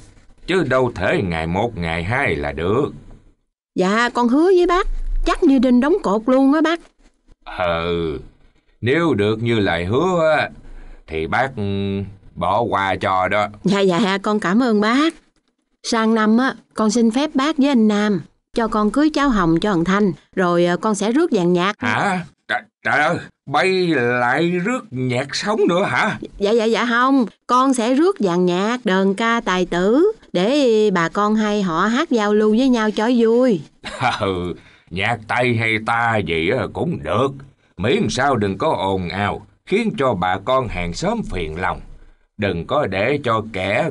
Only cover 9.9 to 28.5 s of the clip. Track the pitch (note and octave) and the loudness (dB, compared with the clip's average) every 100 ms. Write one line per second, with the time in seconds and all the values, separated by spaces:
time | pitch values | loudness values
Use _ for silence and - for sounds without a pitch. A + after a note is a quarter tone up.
9.9 | B2+ F3+ F3 D#3 D3 G#2 - - - - | 0 0 2 2 2 -2 -6 -18 -18 -18
10.9 | - - D#2 D#2+ G#2+ C3+ C3 G2+ G2 G2 | -20 -10 -6 -2 -2 -2 -4 -4 -4 -4
11.9 | G2 G2+ - - - F2 G#2+ A2 F#2+ G2 | -4 -6 -12 -18 -6 -2 0 0 0 0
12.9 | F#2 G2+ F#2 F#2 G#2 G#2 - F3+ G3 G3 | -2 0 0 2 0 -2 -2 -2 2 2
13.9 | E3+ F#3+ G3 G#3 G#3+ F3 A3 B3+ G#3 G#3 | 2 0 0 -2 -2 0 0 2 2 2
14.9 | C4 D#4+ - _ _ _ _ _ _ - | 2 0 -2 _ _ _ _ _ _ -4
15.9 | A#3 A3 A3+ G#3+ A3+ C4 - _ - A3 | 0 2 2 4 2 2 -4 _ -2 0
16.9 | A#3 A3+ A#3+ D#4 C#4+ C#4+ D#4 C#4 B3 G#3+ | 2 2 2 0 0 0 2 2 4 4
17.9 | G#3 G#3+ F3+ - _ _ - A3 A3 G#3 | 2 0 -2 -6 _ _ -4 -2 0 0
18.9 | C4 D4+ D4+ C#4 G#3+ E3 E3 G3+ E3 E3+ | 2 2 2 0 2 2 2 2 0 2
19.9 | G3 G3+ D3+ _ F#3 F3+ F3 F3 F3 A3 | 2 0 -2 _ -2 0 2 2 0 -2
20.9 | G3+ G#3 C4 E4+ G#3+ F3 F3+ F#3+ - G#2+ | -2 0 0 2 2 2 2 0 -2 -2
21.9 | A2+ G3 F3+ - _ - A2 - _ A2+ | 0 0 -2 -6 _ -6 -6 -6 _ -2
22.9 | C3+ D#3+ D3+ - _ - C#3+ F#3+ F#3 F3 | 0 0 -2 -8 _ -4 0 2 2 2
23.9 | C#3+ A#2+ B2 B2 C#3+ E3+ F3 F#3+ B3+ - | 2 2 2 2 0 0 0 -2 -4 -6
24.9 | B2+ B2+ B2 C#3 - G3+ A3 G4 F3 G3+ | -4 -2 -2 -4 -6 -2 0 2 2 0
25.9 | B2+ G#3 A#2 - - G3+ A#3 A3 G3+ A#3+ | 0 -2 -4 -10 -4 0 2 2 0 0
26.9 | A#3 C4 C#4 G#3+ - - B3 C#4 B3 A3 | 2 2 2 0 -4 -2 2 2 2 2
27.9 | C4 F4+ G4 G3 F3 F3+ | 2 2 2 0 2 2